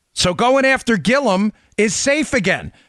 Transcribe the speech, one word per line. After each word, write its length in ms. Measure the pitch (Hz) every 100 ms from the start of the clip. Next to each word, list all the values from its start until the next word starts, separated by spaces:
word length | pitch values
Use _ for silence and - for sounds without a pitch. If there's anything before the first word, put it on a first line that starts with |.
| _
So 180 | - 180
going 320 | 180 240 269
after 320 | 262 262 - 220
Gillum 560 | 160 269 254 185 208 - _ -
is 180 | 214
safe 380 | - 277 294 269
again 400 | 254 185 143 78 -